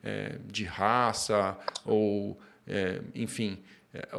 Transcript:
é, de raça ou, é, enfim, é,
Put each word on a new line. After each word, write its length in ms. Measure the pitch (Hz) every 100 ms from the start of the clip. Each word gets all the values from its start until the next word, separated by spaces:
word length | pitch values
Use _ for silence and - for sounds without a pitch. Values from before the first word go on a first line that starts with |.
é, 360 | 110 101 101 - 104
de 160 | 101
raça 960 | 95 85 101 123 120 107 - 104 98 95 - - -
ou, 540 | 110 107 101 101 - - - -
é, 360 | 101 92 95 -
enfim, 460 | - 113 - 110 98 - - _
é, 140 | - -